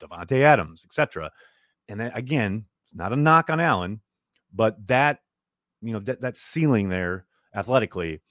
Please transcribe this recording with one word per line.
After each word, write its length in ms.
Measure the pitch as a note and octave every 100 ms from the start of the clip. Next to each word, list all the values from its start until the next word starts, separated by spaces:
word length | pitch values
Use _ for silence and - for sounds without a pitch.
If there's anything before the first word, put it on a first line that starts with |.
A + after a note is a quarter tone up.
Davante 400 | D#2 E2+ F2 C3+
Adams, 420 | C#3+ C3+ D#2+ D#2+ -
et 80 |
cetera. 380 | - D3 - D#2 _ _ _ _ _ -
And 120 | G#2
then, 120 | A2+
again, 520 | G#2+ B2+ D3 G#2 G#2 G#2+ _
it's 120 | _ E2+
not 180 | F#2
a 20 | C3
knock 340 | D#3 D#3+ E3
on 100 | D#3+
Allen, 420 | E3 G#2 F2+ A2 _ _ _ _ _
but 340 | G2 A2 G#2+ G2+
that, 320 | B2+ D3 C#3 _ _ _ _ _ _
you 120 | A#2
know, 60 | A2
that, 220 | G2+ B2+
that 160 | B2+ -
ceiling 520 | - D#3+ D#3 A#2 G2
there 360 | F#2 F2 F#2 - _ _ G2+
athletically 640 | G2 C3 G#2+ F#2 E2 D#2 _